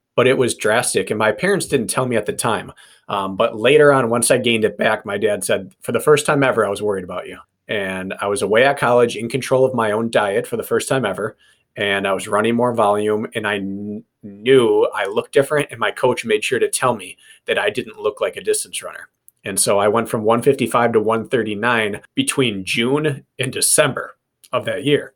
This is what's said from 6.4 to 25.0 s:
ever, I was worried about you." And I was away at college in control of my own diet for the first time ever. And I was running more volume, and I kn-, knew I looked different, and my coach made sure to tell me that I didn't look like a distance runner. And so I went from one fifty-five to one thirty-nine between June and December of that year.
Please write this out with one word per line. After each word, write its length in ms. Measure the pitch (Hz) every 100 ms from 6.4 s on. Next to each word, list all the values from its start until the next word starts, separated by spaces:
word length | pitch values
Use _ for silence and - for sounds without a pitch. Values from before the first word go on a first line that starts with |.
ever, 220 | 135 113
I 60 | 101
was 100 | 101
worried 240 | 104 98
about 240 | 90 90 -
you." 100 | 95 - _ -
And 400 | 110 95 95 95 -
I 60 | 101
was 160 | 101
away 220 | 98 107 139
at 120 | 143
college 380 | 123 123 120 107
in 140 | 117
control 340 | 135 - 131
of 100 | 131
my 180 | 117 110
own 180 | 107 117
diet 360 | 120 104 107 120
for 120 | 113
the 40 |
first 260 | - 113 -
time 160 | 135 107
ever. 320 | 95 110 - _ _ _
And 320 | - 101 98 98
I 60 |
was 160 | 95 104
running 260 | 104 113
more 200 | 117 123
volume, 520 | 113 104 104 107 107 113
and 120 | 113 104
I 100 | 104
kn-, 480 | 98 101 104 104 - _
knew 640 | 104 101 113 135 113 104 113
I 120 | 107 98
looked 260 | 113 -
different, 380 | 143 135 151 147
and 100 | 117
my 100 | 107
coach 320 | - 127 120 113
made 180 | 107
sure 140 | - 117
to 100 | 104
tell 260 | - 127
me 220 | 110 90 - - - -
that 120 | 104
I 120 | 104
didn't 280 | 120 110 107
look 220 | 107 -
like 160 | 101 95
a 60 |
distance 380 | 98 107 90 -
runner. 260 | 87 80 - _ _ _
And 160 | - 95
so 200 | 120 101
I 100 | 107
went 220 | 113 113
from 120 | 120
one 200 | 107 120
fifty-five 500 | 139 135 117 127 117
to 80 | 110
one 280 | 104 113 110
thirty-nine 720 | 123 110 101 120 113 107 101 -
between 520 | - 135 - 123 98 92
June 580 | 117 120 143 151 135 - -
and 120 | 127
December 680 | 139 - - 147 - - - _ _ _
of 140 | 123 110
that 180 | 98
year. 300 | 135 139